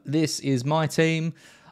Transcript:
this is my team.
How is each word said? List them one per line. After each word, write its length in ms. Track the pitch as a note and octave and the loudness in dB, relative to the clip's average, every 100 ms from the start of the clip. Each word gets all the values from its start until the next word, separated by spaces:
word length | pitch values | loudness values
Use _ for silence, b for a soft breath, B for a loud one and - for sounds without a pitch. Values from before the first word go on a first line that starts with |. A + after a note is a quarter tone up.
this 340 | C3+ D3+ D#3 - | -4 0 0 -2
is 260 | C#3 C3 C3+ | -2 0 0
my 200 | D#3+ D3+ | 0 0
team. 460 | - D#3+ D#3+ E3 B B B B | 2 2 0 -2 B B B B